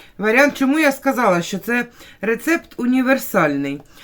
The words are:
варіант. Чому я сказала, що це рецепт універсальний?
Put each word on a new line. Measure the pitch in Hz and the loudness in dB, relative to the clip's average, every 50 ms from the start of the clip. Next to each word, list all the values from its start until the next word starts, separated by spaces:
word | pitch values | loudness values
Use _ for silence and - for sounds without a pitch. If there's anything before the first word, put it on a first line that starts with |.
| - - _ | -20 -18 _
варіант. | - 196 220 220 262 285 277 285 | -4 0 2 4 4 4 2 2
Чому | - 269 262 285 320 | 0 0 0 2 2
я | 311 277 | 2 2
сказала, | 269 - - 277 226 247 240 202 180 170 | 0 0 -2 -2 0 2 2 2 2 0
що | 165 - 202 180 | -2 -4 -6 -8
це | - 220 240 240 240 240 - - - - - - | -4 -4 -4 -4 -4 -6 -12 -20 -20 -20 -14 -6
рецепт | 196 208 233 233 - 311 330 330 - - - | -4 -4 -4 -2 0 -2 -2 -2 -2 -8 -8
універсальний? | - 247 240 254 262 254 254 269 - - - - 190 160 147 143 139 139 139 143 147 - - - - | -4 -2 0 2 2 2 2 0 0 -2 -2 0 0 2 2 0 -2 -4 -6 -6 -10 -12 -18 -20 -20